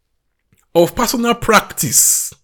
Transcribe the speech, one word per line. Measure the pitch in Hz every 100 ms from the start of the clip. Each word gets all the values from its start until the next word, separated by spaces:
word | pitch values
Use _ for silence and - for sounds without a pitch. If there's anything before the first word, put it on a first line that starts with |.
| _ _ _ _ _ _ _
of | 170 170 -
personal | 226 247 233
practice | 233 - 208 - - 160 - - - - -